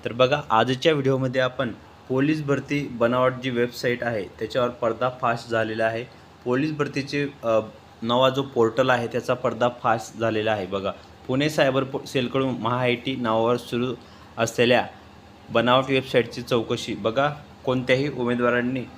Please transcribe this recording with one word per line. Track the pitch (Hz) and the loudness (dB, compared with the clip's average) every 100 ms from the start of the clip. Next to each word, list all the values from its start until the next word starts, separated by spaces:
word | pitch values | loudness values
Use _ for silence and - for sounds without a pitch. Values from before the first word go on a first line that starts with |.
तर | 117 | -8
बघा, | 117 127 147 - | 2 2 2 2
आजच्या | 110 120 127 165 | 2 4 2 2
व्हिडिओमध्ये | 151 131 135 131 127 | 2 2 0 0 0
आपण | 127 127 127 90 - - - | -2 -2 -6 -6 -16 -20 -4
पोलीस | 131 143 156 | 0 2 0
भरती | 143 135 131 147 135 | 0 -2 0 -4 -4
बनावट | 117 117 127 127 | 0 2 4 2
जी | 127 127 | 0 -4
वेबसाइट | 120 123 - 127 120 | 0 -2 -2 -4 -2
आहे, | 120 113 | -2 -4
त्याच्यावर | 92 - 110 131 120 | -6 -8 -4 0 -2
पर्दाफाश | 123 117 110 127 127 123 117 120 | 0 -2 0 -2 0 -2 -2 -2
झालेला | 113 110 110 | -2 -2 0
आहे. | 113 113 127 - - - | -2 -2 -10 -16 -20 -10
पोलीस | 123 127 156 | -2 0 0
भरतीचे, | 147 139 139 135 143 143 - | -2 -4 -4 -4 -4 -4 -6
अ, | 113 110 107 - - - | 0 0 0 -14 -20 -10
नवा | 113 120 131 | 0 4 4
जो | 131 | 2
पोर्टल | 139 123 113 113 127 | -2 2 2 4 2
आहे, | 123 117 | 2 0
त्याचा | 123 113 | -4 -2
पर्दाफाश | 123 123 110 120 - 123 117 - 110 | -2 -2 0 0 0 0 0 -2 -4
झालेला | 113 110 107 | -2 0 0
आहे. | 107 90 | -2 -2
बघा, | 98 95 - - - - | -4 -4 -6 -16 -20 -4
पुणे | 131 151 | 0 0
सायबर | 151 143 131 | 2 2 2
पो-, | 131 135 | -2 -6
सेलकडून | - 135 123 135 131 | -4 -2 -2 -2 -2
महाआयटी | 120 110 123 127 123 - 123 | -2 -2 0 0 0 -4 -4
नावावर | 117 110 113 123 | 0 2 2 0
सुरू | - 120 127 117 - - - - | -2 -4 -4 -6 -14 -20 -16 -2
असलेल्या | 113 - 120 120 95 - - - - - - | -2 2 4 4 2 -10 -20 -20 -20 -20 -2
बनावट | 117 117 127 135 | 0 4 4 4
वेबसाईटची | 131 131 131 117 - | -2 2 0 0 -6
चौकशी. | 120 123 110 120 - | -2 -2 0 -6 -4
बघा, | 98 110 117 143 147 - - | -4 -2 0 -2 -4 -16 -10
कोणत्याही | - 127 127 131 143 | -4 -2 2 0 0
उमेदवारांनी | 131 120 120 120 120 123 131 110 | -2 -2 2 2 2 0 -4 -8